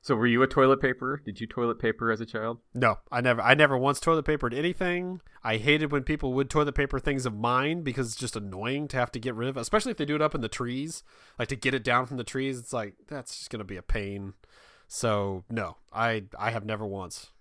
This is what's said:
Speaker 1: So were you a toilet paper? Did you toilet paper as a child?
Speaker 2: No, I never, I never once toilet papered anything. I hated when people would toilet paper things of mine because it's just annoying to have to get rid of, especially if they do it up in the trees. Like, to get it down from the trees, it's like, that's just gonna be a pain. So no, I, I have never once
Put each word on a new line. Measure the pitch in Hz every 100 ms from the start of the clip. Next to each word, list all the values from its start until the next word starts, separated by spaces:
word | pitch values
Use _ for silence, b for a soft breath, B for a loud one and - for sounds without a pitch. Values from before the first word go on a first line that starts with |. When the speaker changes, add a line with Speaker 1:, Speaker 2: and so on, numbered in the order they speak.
Speaker 1:
So | - 120
were | 120
you | 117
a | 131
toilet | 143 131 135
paper? | 135 123 127 143
Did | - 95
you | 113
toilet | - 120 113
paper | 113 110 117
as | 107
a | 117
child? | 113 110 117 _
Speaker 2:
No, | 127 123 104 -
I | 120
never, | 127 117
I | 110
never | 139 151 131
once | 135 143
toilet | - 160
papered | 147 151 123
anything. | 120 165 175 180 175 180 185 b b
I | 117 110
hated | 113 151 151
when | 143
people | 131 151 135
would | 127 135
toilet | 156 147
paper | 139 139 135
things | 147 135 123
of |
mine | 107 117 127 143 170
because | 151 123 120
it's | 113
just | 127
annoying | 113 101 92 110 139 147
to | 131
have | 120
to | 127
get | 123
rid | 113 123
of, | 135
especially | 120 214 254
if | 220
they | 143
do |
it | 151
up | 156
in | 123
the | 113
trees. | - 123 127 151 - b b b b
Like, | 117
to | 131
get | 135
it | 131
down | 113 123 127
from | 135
the |
trees, | 117 131 135 127
it's | 117
like, | 127 107 - -
that's | 98 - -
just | -
gonna | 110
be | 98 95
a |
pain. | - 113 101 101 98 - b b b b b
So | - 120 104 98 95 -
no, | 113 92 - -
I, | 101 117 110 95 -
I | 107
have | 117
never | 104 107 107
once | 98 90 - - _